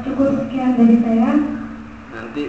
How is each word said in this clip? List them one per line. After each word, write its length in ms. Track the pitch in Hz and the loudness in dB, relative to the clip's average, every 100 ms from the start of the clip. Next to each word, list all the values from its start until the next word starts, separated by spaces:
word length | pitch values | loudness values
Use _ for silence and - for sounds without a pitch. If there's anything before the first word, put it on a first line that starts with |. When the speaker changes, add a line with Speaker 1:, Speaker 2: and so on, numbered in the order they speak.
Speaker 1:
cukup 320 | 247 262 277 277 | -4 0 0 0
sekian 320 | 226 262 254 247 | -2 -2 0 4
dari 160 | 233 233 | 6 6
saya. 340 | 226 226 262 302 277 - - - - - - | 4 2 2 2 0 -4 -10 -12 -16 -16 -16
Speaker 2:
Nanti 320 | 113 113 113 | -14 -10 -8